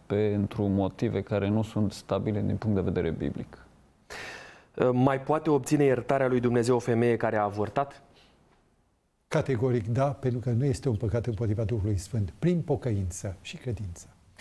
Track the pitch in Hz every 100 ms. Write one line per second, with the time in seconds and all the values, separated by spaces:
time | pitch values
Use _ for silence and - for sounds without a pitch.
0 | - 101 104 104 98 - 101 98 95 -
1 | 117 101 - 104 98 107 110 107 101 -
2 | - 98 110 104 98 98 107 98 92 90
3 | 82 78 71 65 - - - _ _ _
4 | - - - - - - - - 127 123
5 | 135 135 135 151 160 143 123 147 139 120
6 | 113 139 131 127 120 120 117 123 120 113
7 | 120 113 113 110 104 101 101 135 139 -
8 | - _ _ _ _ _ _ _ _ _
9 | _ _ - 160 143 123 131 123 104 120
10 | 143 131 131 120 123 117 143 123 139 107
11 | 110 117 117 107 113 107 107 117 101 101
12 | - 117 98 - 170 175 - 139 127 101
13 | 92 - 101 87 - 170 127 104 98 85
14 | - _ _ -